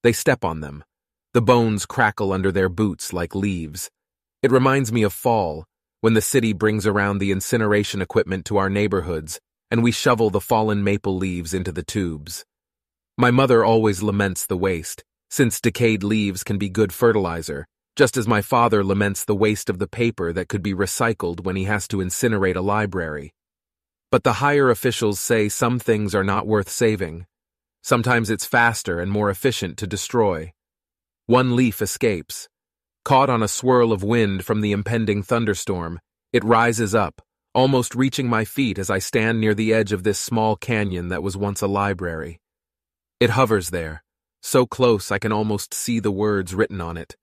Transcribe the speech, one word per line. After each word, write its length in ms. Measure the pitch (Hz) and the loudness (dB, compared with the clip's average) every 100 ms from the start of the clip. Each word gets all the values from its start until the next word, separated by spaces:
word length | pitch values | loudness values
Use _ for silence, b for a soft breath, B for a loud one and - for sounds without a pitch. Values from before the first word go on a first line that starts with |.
They 100 | 120 | 2
step 320 | 113 - 127 92 | 2 0 0 -2
on 160 | 80 | -6
them. 220 | 76 73 - _ _ _ _ | -10 -14 -20 _ _ _ _
The 80 | 123 | 0
bones 440 | 110 123 113 104 - | 4 4 4 0 -4
crackle 460 | - 110 - 98 | 0 0 0 -2
under 200 | 95 95 | 0 0
their 180 | 95 92 | 2 0
boots 440 | 90 107 87 - | 0 -2 -2 -8
like 220 | 87 85 98 | -6 -6 -4
leaves. 560 | 101 92 80 82 - _ _ _ _ _ | -4 -4 -8 -12 -14 _ _ _ _ _
It 100 | 135 | 2
reminds 400 | 127 131 135 120 | 4 4 2 2
me 120 | 117 | 2
of 100 | 104 | 0
fall, 520 | - 127 113 87 78 - _ _ _ | 0 0 0 -2 -6 -12 _ _ _
when 120 | 113 | 2
the 80 | 110 | 2
city 320 | - 139 113 | 4 2 2
brings 340 | 95 107 107 101 | 2 0 2 0
around 300 | 101 101 101 | 2 0 0
the 140 | 98 | 0
incineration 720 | 98 - 120 107 104 104 101 | -2 0 0 2 2 0 -4
equipment 440 | 90 110 90 95 - | 0 0 0 -4 -2
to 120 | 101 | -2
our 120 | 95 | 0
neighborhoods, 720 | 101 104 95 82 80 78 - _ _ _ | 0 0 -2 -2 -6 -8 -14 _ _ _
and 140 | 117 | 0
we 80 | 117 | 2
shovel 380 | 113 139 117 110 | 2 2 4 2
the 100 | 98 | 0
fallen 440 | - 113 107 104 | 0 0 2 0
maple 340 | 101 101 101 95 | 0 -2 -2 -2
leaves 360 | 95 90 82 | -4 -4 -4
into 180 | 92 92 | -6 -4
the 120 | 85 | -8
tubes. 600 | 82 110 90 78 76 - - _ _ _ _ _ _ - | -6 -4 -4 -6 -12 -16 -16 _ _ _ _ _ _ 2
My 140 | 123 | 4
mother 340 | 123 135 117 107 | 6 6 6 6
always 360 | 113 110 92 | 4 4 0
laments 440 | 107 101 98 90 - | -2 0 0 -2 -4
the 120 | 92 | -2
waste, 460 | 95 85 80 - _ _ _ | 0 -2 -6 -14 _ _ _
since 300 | - 123 - | 0 0 2
decayed 440 | 120 - 120 107 | -4 0 0 2
leaves 400 | 101 110 101 92 | 0 0 0 -4
can 140 | - 101 | -4 -4
be 120 | 101 | -2
good 240 | 98 104 | 0 0
fertilizer, 720 | - 120 107 92 82 80 71 76 _ _ - | 2 2 4 0 -4 -8 -10 -10 _ _ 2
just 200 | 135 131 | 2 2
as 120 | 110 | 0
my 140 | 110 | 0
father 420 | 98 123 117 104 | 2 2 4 4
laments 420 | 98 98 101 98 - | 2 2 0 -2 -2
the 100 | 101 | 2
waste 340 | 107 104 - | 2 0 -4
of 80 | 92 | -6
the 100 | 98 | -6
paper 440 | - 117 - 85 | -2 -2 0 -4
that 160 | 85 90 | -4 -4
could 160 | 104 | -4
be 100 | 95 | -4
recycled 680 | 95 98 - 117 110 87 87 | -2 -2 0 -2 0 -4 -4
when 160 | 92 92 | -6 -4
he 80 | 92 | -2
has 200 | 104 - | -4 -2
to 80 | 98 | -4
incinerate 580 | 92 - 123 107 95 90 | -4 -2 0 2 0 0
a 60 | |
library. 720 | 95 104 104 90 80 76 73 _ _ _ _ _ _ _ _ | -2 -2 -2 -4 -6 -8 -12 _ _ _ _ _ _ _ _
But 140 | 127 | 0
the 100 | 135 | 2
higher 360 | 110 143 147 135 | 2 2 4 4
officials 500 | 113 131 - 107 101 | 4 0 0 -2 -2
say 300 | - 113 104 | 0 2 2
some 280 | - 123 123 | 0 0 0
things 360 | - 107 104 98 | 0 0 0 0
are 80 | |
not 240 | 98 98 104 | 0 -2 0
worth 220 | 107 95 | 0 0
saving. 580 | - 117 107 90 82 90 _ _ _ _ _ | 0 0 0 -4 -8 -16 _ _ _ _ _
Sometimes 460 | - 120 117 120 107 | -2 0 2 2 2
it's 160 | 107 - | -4 0
faster 560 | 123 117 110 - 85 | 2 4 2 -4 -4
and 100 | 92 | -2
more 180 | 104 104 | 0 0
efficient 480 | 95 131 113 92 67 | 0 -2 -2 -6 -8
to 80 | 101 | -8
destroy. 680 | 98 - 123 107 82 85 _ _ _ _ _ _ _ - | -8 -4 0 0 -2 -8 _ _ _ _ _ _ _ 2
One 320 | 123 127 123 | 4 4 2
leaf 240 | 123 - | 2 0
escapes. 680 | 104 - 117 90 - - - _ _ _ _ _ - | -6 -2 -2 -2 -8 -16 -16 _ _ _ _ _ 2
Caught 240 | 135 135 | 2 4
on 140 | 117 | 2
a 40 | 107 | 0
swirl 440 | - 127 123 117 | -2 2 4 4
of 100 | 104 | 0
wind 440 | 101 117 107 98 - | 0 2 2 -2 -2
from 160 | 107 | -2
the 100 | 104 | 0
impending 500 | 101 104 117 107 104 | -2 -2 -2 0 -2
thunderstorm, 800 | 98 117 110 95 - 90 82 87 _ _ _ | 0 -2 0 -2 -4 -6 -6 -10 _ _ _
it 100 | 120 | -2
rises 520 | 107 113 117 113 110 107 | 4 4 4 0 0 0
up, 260 | 87 - _ _ _ | 0 -6 _ _ _
almost 420 | - 131 135 120 123 | 2 4 2 0 0
reaching 320 | 135 135 123 | -2 0 0
my 180 | 113 107 | 0 -2
feet 340 | - 131 92 | -2 -2 -2
as 100 | 92 | -2
I 100 | 98 | -4
stand 400 | - 120 110 113 | 0 0 0 2
near 140 | 110 | 0
the 200 | 107 110 | 2 2
edge 180 | 110 101 | 2 0
of 120 | 101 | 0
this 160 | 98 98 | 0 -2
small 360 | - 117 110 104 | -2 0 0 -2
canyon 540 | - 110 104 90 87 | -2 -2 -2 -4 -6
that 140 | 90 | -4
was 140 | 95 95 | -6 -4
once 240 | 101 98 | -6 -2
a 60 | 101 | -2
library. 720 | 101 101 90 90 80 82 85 _ _ _ _ _ _ _ _ | -2 -2 -2 -6 -6 -10 -14 _ _ _ _ _ _ _ _
It 120 | 120 | 2
hovers 380 | 110 123 107 87 | 4 2 2 0
there, 340 | 87 80 78 _ _ _ _ | -6 -6 -12 _ _ _ _
so 240 | - 135 123 | 0 2 2
close 460 | - 123 107 - | 2 2 2 0
I 80 | 98 | -4
can 120 | 110 | 0
almost 420 | 107 107 101 - | 0 0 -2 -6
see 260 | - - 117 | -8 -4 -2
the 120 | 104 | -2
words 440 | 98 107 101 90 92 | 0 0 0 -2 -2
written 260 | 87 98 | -2 -2
on 160 | 85 85 | -8 -8
it. 180 | - - | -12 -20